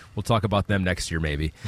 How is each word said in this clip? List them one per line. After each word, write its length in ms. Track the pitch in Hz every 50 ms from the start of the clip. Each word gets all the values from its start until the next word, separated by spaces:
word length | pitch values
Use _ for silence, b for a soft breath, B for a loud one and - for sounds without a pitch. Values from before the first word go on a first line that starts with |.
| B B -
We'll 80 | 110 101
talk 200 | - 117 107 98
about 240 | 104 101 101 95
them 160 | - 104 95 92
next 260 | 92 90 - - -
year, 80 | 82 80
maybe. 340 | 80 76 73 73 78 76 B B B